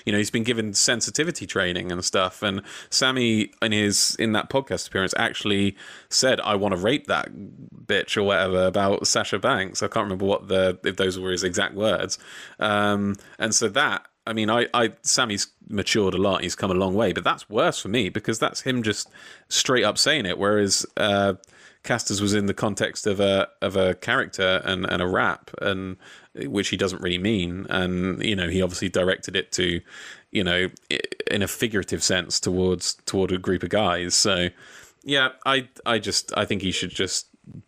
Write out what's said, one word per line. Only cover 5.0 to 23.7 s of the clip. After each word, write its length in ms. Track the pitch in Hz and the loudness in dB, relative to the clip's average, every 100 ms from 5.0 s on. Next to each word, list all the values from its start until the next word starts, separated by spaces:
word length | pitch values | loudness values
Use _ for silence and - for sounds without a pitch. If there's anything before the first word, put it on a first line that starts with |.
| 95 - | 0 0
actually 580 | 113 - 107 101 101 - - - - | -2 -2 -2 2 0 -2 -12 -20 -4
said, 320 | - 131 117 | 2 4 2
"I 160 | - 104 | 2 0
wanna 220 | 101 90 | 0 0
rape 300 | 98 147 - | 0 0 0
that 220 | 87 - - 101 - 127 - - | -2 -2 -8 -16 -16 -20 -10 -2
bitch," 300 | 101 - - | 0 0 2
or 80 | |
whatever, 420 | 101 95 95 92 92 | 4 4 4 4 2
about 400 | 90 98 98 - | 2 2 2 2
Sasha 320 | 113 107 104 | 0 0 0
Banks. 460 | 113 127 95 - | 0 0 -2 -4
I 60 | 98 | -4
can't 160 | 117 104 | -2 -2
remember 180 | 92 | 0
what 240 | 98 98 98 | 0 0 0
the, 320 | 110 92 90 - | 2 2 0 -4
if 100 | 92 | 0
those 240 | 95 92 | 0 0
were 120 | 92 | -2
his 120 | 90 | -2
exact 300 | 92 92 98 | -2 -2 -2
words. 440 | 98 107 92 92 - - - - - | 0 0 0 -2 -6 -10 -18 -14 -4
Um, 600 | 107 104 104 101 101 98 - - | 0 2 2 2 0 -4 -8 -6
and 160 | 113 | -2
so 140 | 104 113 | 0 0
that, 380 | 104 143 101 - _ - | 2 0 0 -8 _ -6
I 60 | |
mean, 180 | 110 107 | -2 2
I, 180 | 117 120 | 2 2
I, 200 | 120 113 - | 2 2 0
Sammy's 460 | - - 123 101 - _ - | 0 0 0 -2 -4 _ -6
matured 460 | 107 90 117 98 | -4 0 4 4
a 40 | 90 | 4
lot. 260 | 98 92 | 2 2
He's 120 | 87 - | 0 -2
come 160 | 101 | 0
a 20 | |
long 200 | 92 95 | 2 2
way, 180 | 95 110 | 2 2
but 140 | 85 87 | 2 0
that's 240 | 160 - | -2 -2
worse 320 | 107 170 - | 0 0 0
for 80 | 101 | -2
me 180 | 113 95 | -2 0
because 320 | 110 - 117 | -2 -4 -2
that's 220 | 151 - | -2 -2
him 200 | 135 127 | -4 -2
just 280 | 110 104 - - - - - | 0 -2 -6 -14 -20 -20 -4
straight 340 | - - 127 | 0 2 4
up 140 | 104 101 | 2 2
saying 280 | 104 151 95 | 2 2 0
it. 120 | 87 | 0
Whereas, 480 | 98 107 101 - - - | 2 4 4 2 -2 0
uh, 380 | 107 101 98 95 - - - _ | 2 4 4 0 -6 -20 -20 _
Caster's 400 | - 120 - 98 | -4 -2 -2 -2
was 120 | 104 | 2
in 120 | 104 101 | 2 0
the 80 | |
context 540 | 95 113 98 107 - 107 | 0 -2 0 -4 -2 -2
of 140 | 98 | 2
a, 260 | 101 98 - - | 2 2 0 -2
of 160 | 98 | -2